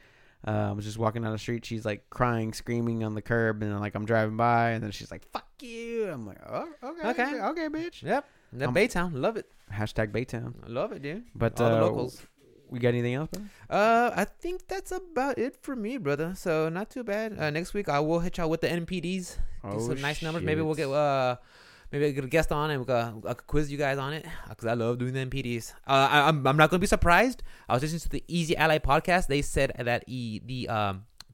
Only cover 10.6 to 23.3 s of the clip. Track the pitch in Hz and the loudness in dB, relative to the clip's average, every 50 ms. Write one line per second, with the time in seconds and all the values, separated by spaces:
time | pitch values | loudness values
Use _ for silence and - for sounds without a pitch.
10.6 | - - 117 127 175 226 208 - 135 143 165 214 240 - - 107 117 113 - - | -14 -8 -6 -4 -4 -4 -6 -10 -10 -10 -10 -10 -12 -14 -4 0 0 0 2 4
11.6 | 120 117 113 113 110 107 110 117 123 127 - - - - _ _ - - - - | 4 4 6 6 4 4 2 0 -4 -6 -8 -14 -20 -20 _ _ -20 -20 -20 -20
12.6 | _ - 131 120 120 123 120 120 120 120 123 135 156 160 - 185 208 202 - - | _ -12 -6 2 2 2 4 4 0 0 -2 -2 -4 -6 -8 -10 -12 -14 -16 -20
13.6 | - - - 190 208 226 226 233 240 240 - - 202 - - - - 339 370 359 | -8 -2 2 4 4 6 6 4 4 2 2 0 -2 -2 -4 -8 -6 -6 -6 -6
14.6 | - - 370 392 370 - 370 370 381 349 320 247 262 285 262 - 220 277 - _ | -8 -8 -8 -8 -6 -6 -8 -8 -8 -4 -2 -2 0 0 0 -2 -2 -4 -4 _
15.6 | - - 269 240 202 214 269 269 170 139 143 143 160 170 185 - - 185 156 160 | -10 -8 -6 -4 -4 -4 -6 -4 -2 -2 0 0 -2 -6 -6 -4 -2 0 2 2
16.6 | 160 160 165 180 214 - - 262 240 208 202 214 220 220 208 - 156 151 147 156 | 2 0 -2 -4 -6 -6 -8 -8 -6 -4 -4 -4 -4 -6 -4 -4 -2 -2 -2 -2
17.6 | 180 - - 202 202 - 143 143 156 156 170 170 170 180 - - 170 156 165 165 | -4 -2 -4 -4 -2 0 0 2 2 2 2 2 0 0 -2 -2 0 0 0 0
18.6 | - - 165 175 170 - 185 180 160 175 185 185 175 - - - - - - - | 0 0 0 -2 -2 -4 -4 -4 -2 -2 -4 -4 -4 -6 -2 -2 0 0 -2 -6
19.6 | - 98 101 110 113 123 156 135 139 147 151 - 165 160 156 170 147 156 156 156 | -6 -6 -4 -2 -2 -2 -2 -2 -2 -4 -4 -4 -4 -4 -4 -2 0 0 0 0
20.6 | 160 156 156 143 151 135 135 147 147 143 139 135 127 127 123 - - _ - - | 0 -2 -2 -2 -2 0 2 2 2 2 2 2 2 0 0 -2 -8 _ -20 -20
21.6 | - - - - - - - 143 147 147 135 139 135 127 147 160 151 - 165 147 | -20 -20 -20 -20 -14 -6 0 0 2 2 2 0 -2 2 2 2 2 2 0 0
22.6 | 147 156 147 131 123 120 127 117 117 117 107 113 - 92 | 0 0 0 -2 0 2 2 2 2 0 -6 -8 -6 -6